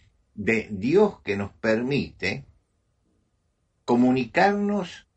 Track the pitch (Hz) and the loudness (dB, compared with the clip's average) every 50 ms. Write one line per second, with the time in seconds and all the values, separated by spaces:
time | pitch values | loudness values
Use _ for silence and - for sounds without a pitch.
0 | _ _ _ _ _ _ _ 110 98 101 113 110 107 - 107 95 98 127 160 202 | _ _ _ _ _ _ _ -6 -2 -2 -2 -2 -2 -6 -8 -6 -2 2 4 4
1 | 214 202 - - - 101 101 101 101 98 - _ - 110 110 113 120 131 143 123 | 4 2 0 -4 -8 -6 -6 -6 -6 -8 -10 _ -2 0 0 0 0 -2 -2 -4
2 | 85 73 - - - 95 - 139 - - _ _ _ _ _ _ _ _ _ _ | -4 -6 -8 -6 -6 -6 -6 -6 -10 -16 _ _ _ _ _ _ _ _ _ _
3 | _ _ _ _ _ _ _ _ _ _ _ _ _ _ _ _ _ - 120 120 | _ _ _ _ _ _ _ _ _ _ _ _ _ _ _ _ _ 0 2 4
4 | 123 127 127 131 117 113 - 165 185 202 202 208 202 202 208 202 180 - - - | 4 4 2 0 -2 -2 0 2 2 2 2 0 -2 -2 -2 -2 -4 -6 -12 -18
5 | - _ _ | -20 _ _